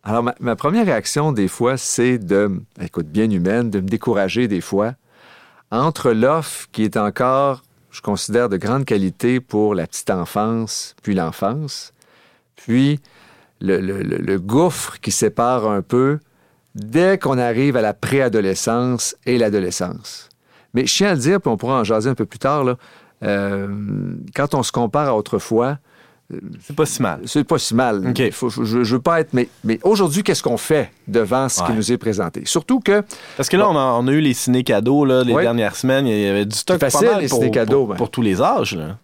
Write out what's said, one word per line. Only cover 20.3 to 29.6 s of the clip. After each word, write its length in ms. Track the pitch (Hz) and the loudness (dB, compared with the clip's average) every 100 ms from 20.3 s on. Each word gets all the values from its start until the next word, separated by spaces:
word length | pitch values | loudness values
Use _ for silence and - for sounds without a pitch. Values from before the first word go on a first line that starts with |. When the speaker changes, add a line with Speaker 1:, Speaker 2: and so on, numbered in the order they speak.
| _ _ _ _ | _ _ _ _
Speaker 1:
Mais 140 | 120 131 | -2 0
je 80 | |
tiens 140 | - 202 | 2 2
à 60 | |
le 60 | 165 | 2
dire, 200 | 127 196 | 2 2
puis 100 | 147 | 0
on 60 | 110 | -2
pourra 240 | 120 131 | 0 0
en 40 | |
jaser 240 | 104 110 117 | 2 0 0
un 60 | |
peu 120 | 127 104 | -2 -4
plus 120 | - | -2
tard, 240 | 135 147 | -2 0
là, 140 | 127 123 - - _ _ | 0 -2 -10 -20 _ _
euh, 420 | 107 101 98 98 101 101 101 101 92 87 - - | -2 -2 -2 -4 -6 -8 -6 -6 -6 -8 -8 -4
quand 180 | 143 | -2
on 80 | 143 | -2
se 80 | 120 | -2
compare 380 | 123 117 147 143 | -2 -2 0 0
à 80 | 110 | -2
autrefois, 600 | 104 104 - 113 123 147 _ _ _ _ _ | -2 -6 0 0 0 -4 _ _ _ _ _
euh, 80 | 92 95 113 | -14 -14 -18
Speaker 2:
C'est 140 | - | -10
pas 120 | 147 156 | -2 -2
si 140 | - | 0
mal. 180 | 110 71 - | -2 -4 -2
Speaker 1:
c'est 180 | 147 | -2
pas 140 | - 147 | 0 0
si 140 | - | 0
mal. 360 | 113 127 104 92 | 0 2 0 -2
Speaker 2:
Ok. 240 | 113 120 | 0 -2
Speaker 1:
Faut, 180 | - 123 | -2 -6
je, 320 | 117 113 120 | -4 -2 0
je 140 | 113 127 | 0 0
veux 40 | |
pas 200 | 170 170 | 2 0
être, 120 | 156 | 0
mais, 160 | 127 120 _ | -2 -2 _